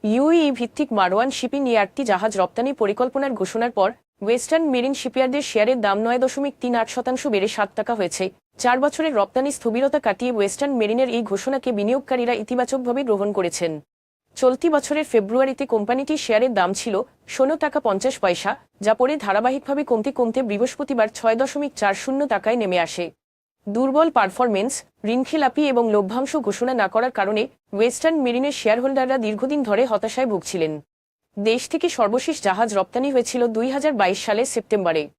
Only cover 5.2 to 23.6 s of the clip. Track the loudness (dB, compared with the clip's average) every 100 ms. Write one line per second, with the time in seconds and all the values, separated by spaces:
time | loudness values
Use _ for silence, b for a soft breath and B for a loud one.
5.2 | 0 0 -2 2 2 2 2 2 0 2
6.2 | 0 0 -6 -4 -2 0 -2 -4 -4 -2
7.2 | 0 0 0 -2 -4 -2 -4 -2 -2 -2
8.2 | -6 _ _ -2 2 2 0 0 0 2
9.2 | 0 0 -2 -2 -2 0 0 0 0 -2
10.2 | -2 0 -2 0 -2 0 0 2 0 0
11.2 | -2 -4 -2 -4 -2 -2 0 0 0 -2
12.2 | 0 -2 -2 -2 0 -2 -2 -2 0 0
13.2 | 0 0 -2 -2 -4 -6 _ _ _ _
14.2 | _ 2 2 4 2 2 0 -4 2 0
15.2 | 2 0 0 0 -2 -2 0 -2 0 -4
16.2 | 2 2 2 2 0 -2 -2 -4 -4 b
17.2 | -16 0 0 2 0 0 0 0 -2 0
18.2 | 0 0 -2 -6 _ _ 0 2 2 0
19.2 | 0 2 2 -2 -4 -4 0 0 0 0
20.2 | 0 0 -2 0 -2 -2 -4 0 0 2
21.2 | 0 2 0 -2 -6 0 0 0 -2 -2
22.2 | 0 0 0 0 0 0 -2 -4 -8 _
23.2 | _ _ _ _